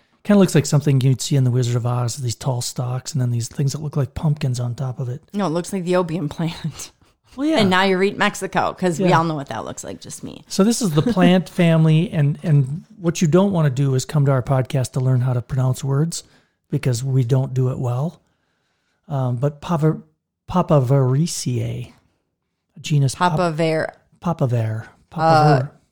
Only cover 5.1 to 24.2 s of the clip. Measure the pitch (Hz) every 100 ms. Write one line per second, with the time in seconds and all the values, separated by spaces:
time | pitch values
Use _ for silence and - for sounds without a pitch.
5.1 | 123 _ 202 185 165 175 196 175 180 175
6.1 | 165 151 - 165 - 156 - - _ _
7.1 | _ _ 247 294 311 196 185 196 185 196
8.1 | - 202 - 190 175 95 - 185 151 185
9.1 | 170 165 156 139 113 65 - - 92 -
10.1 | - - - - - 202 226 214 151 156
11.1 | 196 175 185 - - 170 160 160 156 170
12.1 | 165 143 156 180 143 127 156 - - 170
13.1 | 165 170 175 202 180 147 123 139 131 -
14.1 | 156 139 131 120 131 127 135 123 135 131
15.1 | 127 127 123 - 131 131 127 139 135 165
16.1 | - - _ _ _ - 143 135 117 135
17.1 | 131 120 131 131 131 127 135 123 123 160
18.1 | - _ _ _ _ _ _ _ _ -
19.1 | 139 127 123 143 147 - 170 156 - -
20.1 | _ _ _ - 180 - 151 123 139 127
21.1 | 135 165 - - 120 117 120 120 - _
22.1 | _ _ _ _ _ _ - - 147 139
23.1 | - 180 156 175 156 160 160 - - _
24.1 | _